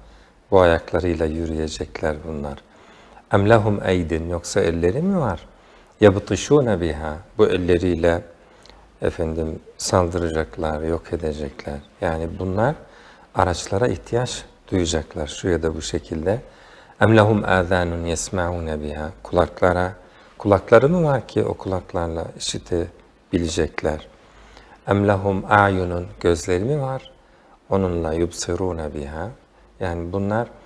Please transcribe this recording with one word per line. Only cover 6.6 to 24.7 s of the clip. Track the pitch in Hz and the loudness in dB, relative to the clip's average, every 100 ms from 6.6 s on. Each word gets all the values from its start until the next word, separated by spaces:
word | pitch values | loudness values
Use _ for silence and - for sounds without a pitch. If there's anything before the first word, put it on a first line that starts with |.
| 120 92 | 4 0
biha?" | 82 76 80 78 - - | -2 -4 -6 -10 -6 2
Bu | 104 | 2
elleriyle | 92 90 87 92 82 85 85 - - - - - - - - | 2 2 2 2 2 2 2 -2 -18 -20 -20 -20 -20 -20 -6
efendim | - - 80 80 80 80 - - | -6 -2 -4 -4 -4 -8 -14 -10
saldıracaklar, | - 98 87 87 85 80 78 - 78 76 | 0 2 2 0 -2 -2 -4 -6 -6 -4
yok | 80 82 - | -4 -4 -6
edecekler. | 85 80 73 71 - - 73 - - | -6 -6 -6 -8 -10 -12 -12 -12 -6
Yani | 90 80 80 - | -4 -4 -6 -6
bunlar | 92 95 123 156 - - - - - 92 | -4 -2 -2 -2 -10 -20 -20 -20 -8 -2
araçlara | 92 85 - 98 123 | 0 -2 -4 -2 -2
ihtiyaç | 85 - 117 123 - - _ - | -2 -4 -4 -4 -8 -14 _ -4
duyacaklar | 95 82 80 78 87 73 | -2 0 -2 -4 -8 -8
şu | - 95 | -6 -2
ya | 82 | 0
da | 82 80 | 0 -4
bu | |
şekilde. | - 85 - 80 82 113 - - - - - - | -6 -6 -6 -4 -2 -2 -4 -20 -20 -20 -16 0
"Em | 107 110 | 6 8
lehum | 104 104 | 6 4
âzânun | 104 92 87 92 87 85 85 | 2 2 2 0 0 -2 -4
yesma'ûne | 80 - 95 87 87 80 78 | -4 -4 -4 -2 -4 -6 -6
biha?" | 76 76 78 - | -6 -8 -10 -10
Kulaklara, | - 87 82 - 92 90 90 - - - - - | -2 0 0 2 2 2 -2 -6 -18 -20 -20 -4
kulakları | 104 95 - 113 135 | 2 2 8 8 8
mı | 180 | 4
var | 151 131 - | 2 0 -2
ki | - | -2
o | 101 | -2
kulaklarla | - 101 92 - 92 85 82 82 - | -2 -4 -6 -4 -4 -4 -4 -8 -10
işitebilecekler? | - - - 87 87 - - _ _ 90 82 85 76 - 80 76 - - - - - - - | -8 -8 -4 -4 -4 -10 -20 _ _ -2 -2 -2 -2 -2 -4 -4 -8 -20 -20 -20 -20 -20 -20